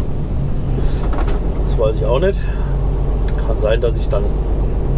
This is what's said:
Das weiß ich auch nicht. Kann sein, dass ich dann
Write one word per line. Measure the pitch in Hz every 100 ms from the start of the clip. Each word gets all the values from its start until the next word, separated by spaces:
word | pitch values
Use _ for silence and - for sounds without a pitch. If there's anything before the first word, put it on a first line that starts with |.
| - - - - - - - - - - - - - - - - -
Das | -
weiß | 110 113
ich | 131
auch | 127
nicht. | 185 190 - - - - - - - - - - -
Kann | 95
sein, | 107 113
dass | 117 107
ich | -
dann | - 101 - - - - - -